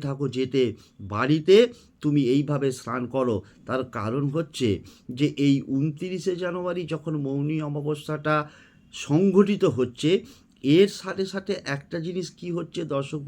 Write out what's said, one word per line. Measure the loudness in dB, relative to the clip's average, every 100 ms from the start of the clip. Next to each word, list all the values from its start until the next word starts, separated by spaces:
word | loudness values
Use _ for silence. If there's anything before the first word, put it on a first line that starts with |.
| -4
থাকো | -4 -4
যেতে, | -2 0 2 0 -2 -12 -16
বাড়িতে | -6 -2 2 2 6 6 6 0 -20 _
তুমি | 0 2 4
এইভাবে | 2 0 -2 -2 -4
স্নান | -6 -6 -4
করো। | -2 0 -2 -4 -14 -6
তার | -6 -4 -6
কারণ | -4 -2 -2 -4
হচ্ছে | -6 -2 0 0 -4 -18 -14 -2
যে | -2 2 2
এই | 2 0 -2
ঊনত্রিশে | -2 -2 -6 -4 -4 -4
জানুয়ারি | -4 -4 -4 -6 -6
যখন | -6 -6 -4 -4
মৌনী | -2 -2 -2
অমাবস্যাটা | -4 -4 -4 -6 -6 -6 -2 -2 -2 -10 -20 _ _
সংঘটিত | -12 0 4 6 6 4 4
হচ্ছে, | 2 2 -2 0 0 0 -2 -18 _ _
এর | 4 6 6 2
সাথে | -8 -6 -6
সাথে | -6 -6 -6 -4 -6
একটা | -6 -8
জিনিস | -6 -6 -8 -8
কি | -8
হচ্ছে | -6 -6 -8
দর্শক | -4 -4 -4 -6